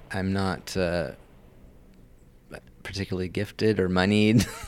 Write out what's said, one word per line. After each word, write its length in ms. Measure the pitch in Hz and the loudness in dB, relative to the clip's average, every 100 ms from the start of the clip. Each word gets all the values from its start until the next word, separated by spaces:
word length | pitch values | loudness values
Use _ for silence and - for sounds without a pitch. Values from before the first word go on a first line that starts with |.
| - | -8
I'm 200 | 98 95 | -4 -2
not, 420 | 98 95 85 - 98 | 0 -2 -4 -6 -2
uh, 340 | 87 87 71 - - - - - - - - - - - - - - 78 - - | 0 0 -4 -8 -20 -20 -20 -20 -20 -20 -20 -20 -20 -20 -20 -20 -20 -20 -20 -18
particularly 460 | - 98 98 92 92 | -10 -8 -6 -4 -4
gifted 520 | 98 104 - 110 98 | -4 -6 0 2 2
or 80 | 92 | 2
moneyed, 580 | 92 95 104 107 113 90 - | 2 4 4 6 4 2 -2